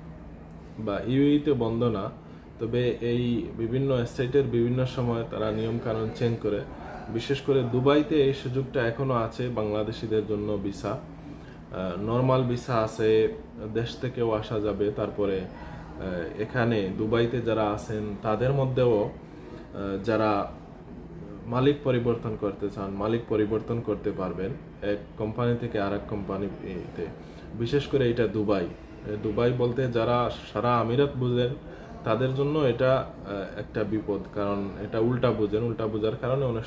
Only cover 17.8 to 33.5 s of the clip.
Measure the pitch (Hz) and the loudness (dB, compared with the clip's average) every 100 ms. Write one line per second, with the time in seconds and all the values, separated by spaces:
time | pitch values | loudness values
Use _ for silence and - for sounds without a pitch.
17.8 | - 107 104 101 113 107 127 139 131 127 | -4 -4 -4 -4 0 2 2 2 2 4
18.8 | 123 107 123 - - - - - - - | 6 4 2 -4 -16 -16 -14 -14 -12 -6
19.8 | 98 98 98 107 107 101 - - - - | -4 -2 2 4 4 2 0 -8 -16 -16
20.8 | - - - - - - 110 120 135 143 | -16 -14 -14 -14 -14 -12 -2 4 4 4
21.8 | 131 123 120 113 120 107 101 98 101 98 | 2 2 2 0 -2 -2 -4 -2 -6 -4
22.8 | 98 98 107 117 117 110 104 110 107 117 | -6 -2 0 0 2 2 2 0 -2 -4
23.8 | 113 98 104 87 92 85 95 - - - | -2 -2 -2 -2 -4 -2 -6 -6 -12 -6
24.8 | 101 104 - - 110 117 120 120 120 107 | -2 -2 -4 -6 -4 0 0 0 0 -2
25.8 | 98 101 - 107 98 98 101 - 98 90 | 0 -2 -4 -6 -4 -4 -4 -6 -8 -8
26.8 | 82 - 85 - - - - 110 117 143 | -8 -8 -8 -8 -16 -16 -12 -4 0 0
27.8 | - 135 123 120 107 110 104 98 87 - | 2 4 4 4 2 2 2 2 0 -6
28.8 | - - 104 104 110 107 120 127 120 120 | -16 -12 -8 -4 -2 2 4 4 0 2
29.8 | 131 117 113 123 117 - - 107 120 120 | 0 2 4 4 2 -2 -6 0 4 4
30.8 | 113 127 143 127 123 120 123 139 - - | 4 4 2 2 2 2 2 -2 -10 -14
31.8 | - - 120 110 131 131 143 156 135 120 | -14 -6 0 2 2 2 2 4 4 4
32.8 | 131 131 - - 98 101 95 | 4 4 2 -8 -6 -6 -6